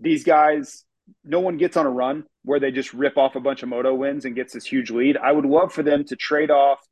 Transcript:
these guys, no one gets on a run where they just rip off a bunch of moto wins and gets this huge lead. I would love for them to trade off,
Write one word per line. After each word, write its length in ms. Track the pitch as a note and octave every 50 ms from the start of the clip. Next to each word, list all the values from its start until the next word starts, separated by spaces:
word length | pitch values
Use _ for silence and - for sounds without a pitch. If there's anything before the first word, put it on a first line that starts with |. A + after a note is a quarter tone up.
these 220 | - E3 D#3 C#3+ -
guys, 580 | E3 D#3 D3+ D3+ D3+ D3+ D3+ C3+ - - - _ _ _ _ _ _ _ _ _
no 160 | C#3+ D#3 F3+
one 160 | F#3 F#3 E3+
gets 180 | C#3+ F3+ F3 -
on 100 | E3+ D3+
a 40 | C3+
run 340 | B2 B2+ B2+ C3 C#3+ D#3 D3+ - _ _ _
where 160 | B2 C#3+ C#3
they 120 | C#3 C3+
just 220 | B2+ C3+ C3 - -
rip 240 | B2 C#3+ C3+ -
off 180 | C#3+ C3+ C3 -
a 60 | C3+
bunch 220 | B2 C#3 C3 - B2
of 60 | B2
moto 240 | A#2+ A#2+ B2+ C3 C3
wins 300 | B2+ C#3 C#3 C#3+ D3 C3+
and 100 | B2+ A#2
gets 180 | B2 B2 - -
this 120 | A#2 -
huge 240 | - C3+ C3 A#2+ A2+
lead. 280 | A2+ A#2+ B2+ C#3+ C#3
I 140 | - A#2+ C3+
would 140 | D3 D3+ C#3
love 280 | C3+ D3 E3 F#3 F3+ -
for 100 | E3 C#3+
them 220 | D3 D3 C#3+ C#3+
to 100 | - B2
trade 360 | - - - D3+ D3 D#3 D3+
off, 280 | D3 C#3+ C#3 C#3 C3+ - _ _